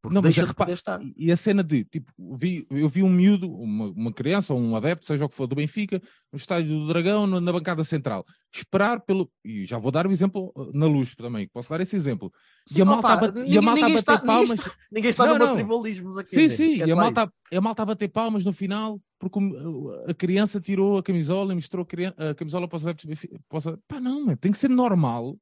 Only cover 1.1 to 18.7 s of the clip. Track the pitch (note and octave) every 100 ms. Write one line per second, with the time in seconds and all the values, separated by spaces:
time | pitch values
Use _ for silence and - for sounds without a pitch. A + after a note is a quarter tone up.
1.1 | - E3 E3+ A3 G3+ E3 C#3 - D#3+ -
2.1 | - F2+ B2+ F3+ E3+ - C#3 D3+ E3+ F#3+
3.1 | F3+ F#3 G#3 F3+ F#2 A2+ G#2 G#2+ F2+ A2+
4.1 | - C3 G3+ - B2+ A#2 A2+ C3+ E3+ -
5.1 | D3 C#3+ - B2+ C3+ D3+ G#3+ G3+ F#3 -
6.1 | _ _ C#3+ - F3 D#3 D3+ D3+ E3+ F3
7.1 | G#3+ G3+ F#3 F3 F3 E3 E3 D#3+ D#3 C3
8.1 | G2 - _ _ - - F#3+ G3+ A#3+ -
9.1 | F#3+ F3+ _ G#2+ G#2+ F#2+ A#2+ A#2 D3 F#3
10.1 | F#3 G3 G3 F#3 - C3+ C#3+ D#3+ D3 B2
11.1 | - A#2+ A2+ G2 A#2+ A#2 D#3+ F#3 G3+ C#3+
12.1 | A2 F#2+ _ _ _ - C#3+ F#3+ A#3 A#3+
13.1 | A3 A3 G#3 B3+ C#4+ G#3+ C#4 D4+ D#4 -
14.1 | D4 B3 A3+ B3+ A3+ - - _ G#3+ A3+
15.1 | - B3 D#4 C#4+ A3+ G#3+ A#3 A3 F#3+ F#3
16.1 | F#3+ F#3+ C4 D#4 A3+ D#4+ C4+ D#3+ E3+ A3
17.1 | A#3 G#3+ _ _ F3+ G#3+ A3 G#3+ A3 G#3
18.1 | A3 A3+ G#3+ F#3 E3 G3